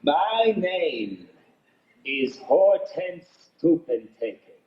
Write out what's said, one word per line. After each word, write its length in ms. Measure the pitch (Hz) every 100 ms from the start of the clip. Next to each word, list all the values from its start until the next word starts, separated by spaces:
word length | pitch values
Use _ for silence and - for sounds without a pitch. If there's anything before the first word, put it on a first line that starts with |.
My 500 | 120 151 202 226 226 202
name 680 | 180 185 165 120 104 95 87 _ _ _ _ _ _ _ 135
is 320 | 139 131 -
Hortense 880 | - 143 190 202 - - 180 175 - _ _ _
Stupentaket. 1000 | 160 160 - 117 113 _ 110 - _ -